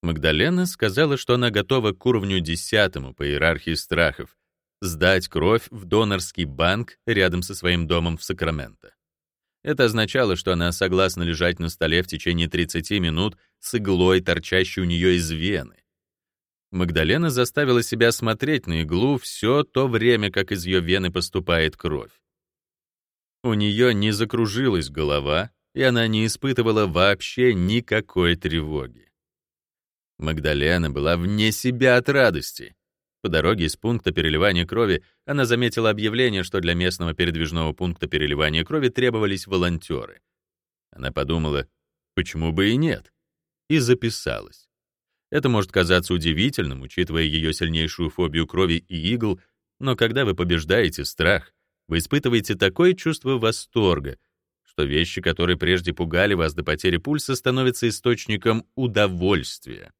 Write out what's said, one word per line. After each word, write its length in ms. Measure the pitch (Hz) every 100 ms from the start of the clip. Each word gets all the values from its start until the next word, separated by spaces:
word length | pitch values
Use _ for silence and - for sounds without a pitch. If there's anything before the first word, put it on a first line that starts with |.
Магдалена 640 | 85 78 78 78 123 180 180
сказала, 520 | - 110 95 156 139
что 160 | -
она 160 | 123 120
готова 420 | 104 98 131 110
к 140 | 90 127
уровню 340 | 117 98 95
десятому 720 | 80 82 - 110 101 82 65
по 140 | 64 71
иерархии 460 | 71 78 80 -
страхов, 640 | 80 - 80 82 - - _ _ _ _ _
сдать 460 | 95 80 90 95 92
кровь 400 | 80 82 113 -
в 140 | 113 95
донорский 600 | 104 113 95 87 - 80
банк 540 | 67 82 101 117 - -
рядом 360 | 104 92 87
со 120 | 90
своим 320 | 98 90 87 80
домом 320 | 85 85 82
в 60 |
Сакраменто. 680 | - 95 82 78 65 - - _ _ _ _ _ _ _
Это 240 | - 143 120
означало, 520 | 113 107 135 117 92
что 160 | -
она 180 | 87 85
согласна 520 | 85 113 92 95 90
лежать 360 | 85 80 87 90
на 80 | 82
столе 340 | - 80 82
в 60 | 90
течение 400 | 78 - 87 85
тридцати 500 | 87 85 87 82 104
минут 380 | 87 80 104 - _ _
с 160 | - 120
иглой, 460 | 101 92 90 92
торчащей 600 | 92 82 - 90 92 -
у 40 | 92
неё 240 | 87 92
из 200 | 90 80
вены. 520 | 80 87 98 67 _ _ _ _ _ _ _ _ _ _
Магдалена 580 | 92 90 82 80 127 170
заставила 540 | 123 123 - 143 123
себя 300 | 113 113 117
смотреть 540 | 117 110 110 139 151 104
на 160 | 82
иглу 340 | 78 87 127 139
всё 460 | - - 107 139
то 260 | 151 - 135
время, 420 | 117 120 117 104
как 220 | 92 95
из 120 | 101 85
её 140 | 92
вены 320 | 85 95 92
поступает 640 | 90 90 98 87 85 80 -
кровь. 360 | - 76 55 _ _ _ _ _ _ _ _ _ _ _ _ _
У 100 | 127
неё 380 | 107 104 104 123
не 200 | 110 104
закружилась 800 | 104 113 117 113 110 139 135 69
голова, 600 | 71 73 73 71 76 104 _ _
и 80 | -
она 260 | 131 120 113
не 180 | 110 110
испытывала 600 | - 135 131 113 110 104
вообще 680 | 82 95 98 - - 123
никакой 840 | 104 90 113 117 107 107 - 87 85
тревоги. 720 | 92 82 76 76 64 60 _ _ _ _ _ _ _ _ _ _ _ _
Магдалена 680 | 78 78 76 73 73 87 80
была 260 | 71 71 85
вне 360 | 90 104 107
себя 420 | 104 123 123 131 123
от 140 | 123
радости. 680 | 143 123 80 - - 53 _ _ _ _ _
По 80 | 104
дороге 360 | 80 82 104 78
из 120 | -
пункта 340 | 117 120 -
переливания 540 | 87 80 78 98 98 180
крови 380 | - 113 85 _ _ -
она 200 | 143 127
заметила 440 | 120 123 113 113
объявление, 540 | 107 107 113 127 101
что 160 | 90 98
для 140 | 85
местного 400 | 87 90 87 85
передвижного 580 | 80 87 80 80 82 80
пункта 360 | 78 90 82 -
переливания 580 | 78 73 71 78 78 82
крови 240 | 156 135
требовались 580 | - 123 113 104 98 98
волонтёры. 760 | 95 87 85 - 73 52 50 _ _ _ _ _ _ _
Она 200 | - 65
подумала: 560 | 67 69 82 78 73 65 _ _ _ _ -
«Почему 360 | 87 80 82
бы 180 | 80 98
и 60 | 120
нет?» 380 | 160 - - _ _ _ _ _ _
и 80 | 156
записалась. 880 | 120 123 113 113 - 55 50 _ _ _ _ _ _ _ _
Это 160 | 143 139
может 240 | 113 95
казаться 420 | - 90 90 87
удивительным, 680 | 90 82 78 117 139 80 65
учитывая 420 | 67 - 85 80
её 280 | 80 76 78
сильнейшую 560 | 73 85 80 80 - 82
фобию 380 | - 87 78 80
крови 360 | 95 95 82 -
и 260 | 87 80
игл, 260 | 120 110 92 _ _ _ _
но 160 | 135 123
когда 300 | 113 117 123
вы 100 | 92
побеждаете 680 | 90 85 76 98 95 - 71
страх, 480 | - 82 101 - _ _ _ _
вы 120 | 82
испытываете 560 | - 143 135 120 98 98
такое 380 | 98 92 175
чувство 440 | 185 160 156 127 135
восторга, 800 | 110 110 - 117 101 80 65 65 _ _ _ _
что 200 | _ -
вещи, 380 | 73 73 85 -
которые 360 | 87 80 85 90
прежде 360 | 80 92 87
пугали 400 | 82 85 85 101
вас 200 | 98 80
до 100 | 78
потери 340 | 80 78 - 95
пульса, 380 | 113 151 - 131
становятся 520 | - 127 127 123 120
источником 800 | 104 123 120 - 104 110 113 - -
удовольствия. 1160 | 127 104 104 90 92 95 65 - 69 52 50 _